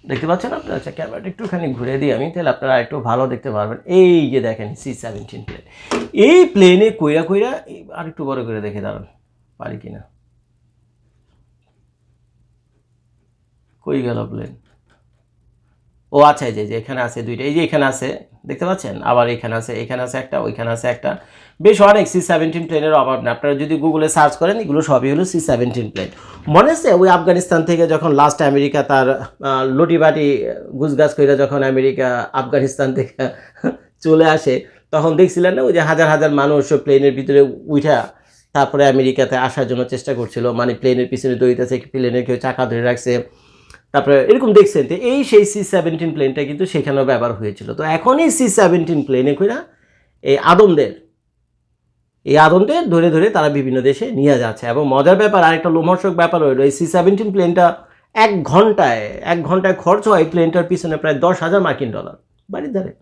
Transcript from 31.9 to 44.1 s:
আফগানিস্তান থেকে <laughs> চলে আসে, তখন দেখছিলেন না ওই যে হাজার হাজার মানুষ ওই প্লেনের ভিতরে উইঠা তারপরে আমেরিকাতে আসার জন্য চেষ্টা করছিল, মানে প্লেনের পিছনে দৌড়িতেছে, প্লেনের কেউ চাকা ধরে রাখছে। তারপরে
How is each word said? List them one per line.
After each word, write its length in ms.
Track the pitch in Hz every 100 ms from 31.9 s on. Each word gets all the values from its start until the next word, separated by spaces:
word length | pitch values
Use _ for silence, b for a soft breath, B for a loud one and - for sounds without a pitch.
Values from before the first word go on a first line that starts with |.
| 127 127 123 -
আফগানিস্তান 600 | 135 127 139 131 - 135
থেকে 340 | 131 120 - 131 B B B
<laughs> 380 | 254 - _ _
চলে 240 | 160 160
আসে, 400 | 160 156 147 127 b b _
তখন 260 | 156 147 151
দেখছিলেন 380 | 185 180 180
না 80 | 208
ওই 100 | 254
যে 80 | 170
হাজার 280 | 156 160 160
হাজার 220 | 151 156
মানুষ 420 | 143 143 147 135
ওই 60 | 147
প্লেনের 360 | - 135 139
ভিতরে 260 | 127 135 143 139 - -
উইঠা 420 | 147 151 127 117 b b b b
তারপরে 340 | 147 131 139 143
আমেরিকাতে 500 | 131 131 131 - 131
আসার 300 | 127 147 120
জন্য 180 | 123
চেষ্টা 300 | 127 127 -
করছিল, 380 | 123 113 - 120
মানে 220 | 117 123
প্লেনের 340 | 120 135 127 123
পিছনে 260 | 131 131
দৌড়িতেছে, 440 | 120 127 123 123 127
প্লেনের 460 | - 135 123 123
কেউ 120 | 123 123
চাকা 300 | 135 123 123
ধরে 160 | 117
রাখছে। 400 | 120 120 127 123 123 b b b b b _
তারপরে 320 | 143 139